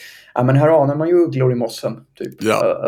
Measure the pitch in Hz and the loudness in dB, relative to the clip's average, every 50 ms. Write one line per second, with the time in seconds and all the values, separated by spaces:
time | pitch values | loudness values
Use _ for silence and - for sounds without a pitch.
0 | - - - - - _ _ 120 123 131 135 139 151 156 160 156 139 139 143 151 | -20 -20 -20 -20 -20 _ _ -2 0 2 2 4 4 4 4 4 2 0 0 -2
1 | 156 170 175 175 170 156 131 131 131 127 123 120 117 113 - - - 113 113 - | -2 0 2 2 2 0 0 0 0 0 0 -2 -4 -6 -8 -8 -8 -10 -10 -10
2 | - _ _ _ - - - - - 110 107 107 - 95 - - - | -16 _ _ _ -14 -14 -12 -6 -2 -2 0 0 0 0 -2 -2 -2